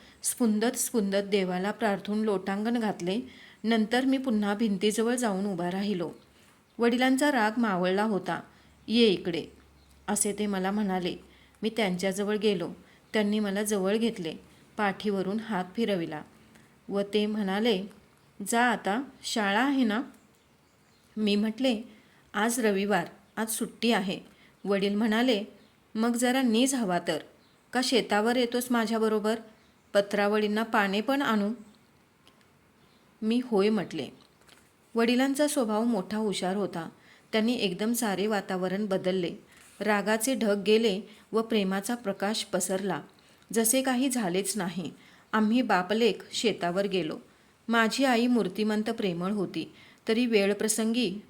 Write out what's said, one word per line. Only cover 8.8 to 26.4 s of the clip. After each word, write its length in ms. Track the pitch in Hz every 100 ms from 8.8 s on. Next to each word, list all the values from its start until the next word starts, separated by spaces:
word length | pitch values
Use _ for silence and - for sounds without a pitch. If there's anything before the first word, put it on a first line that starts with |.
| -
"ये 200 | 226 226
इकडे," 380 | 180 185 160 - - - _ _ - -
असे 280 | 208 208 202
ते 60 | 208
मला 260 | 196 190
म्हणाले. 440 | 208 208 185 175 - - - - _
मी 60 | 214
त्यांच्याजवळ 680 | 220 202 180 190 190 202 214
गेलो. 320 | 214 185 165 - - - _
त्यांनी 260 | 220 208 214
मला 240 | 208 196
जवळ 340 | 214 208 185 220
घेतले, 360 | 226 220 165 - - - - -
पाठीवरून 640 | 208 185 208 196 180 220
हात 260 | 220 190 185 -
फिरविला 460 | 226 190 160 151 - - - - - _ -
व 120 | 196
ते 240 | 202 208 208
म्हणाले, 580 | 214 196 196 240 185 202 - _ _ _ _ 196
"जा 140 | 233
आता, 420 | 247 202 190 220 285 -
शाळा 400 | - 233 202 202
आहे 200 | 277 269
ना?" 180 | 233 208 285 - _ _ _ _ _ _ _ _ _ 214
मी 180 | 208 202
म्हटले, 460 | 220 214 262 214 - - _ _ _
"आज 260 | 208 226 240
रविवार, 460 | 220 190 202 190 160 - _ -
आज 120 | 220
सुट्टी 420 | - 214 - 226
आहे." 280 | 208 185 170 - - - _ 190
वडील 300 | 202 202 202
म्हणाले, 480 | 226 214 254 208 214 - - _ _ 220
"मग 200 | 233 233
जरा 260 | 247 262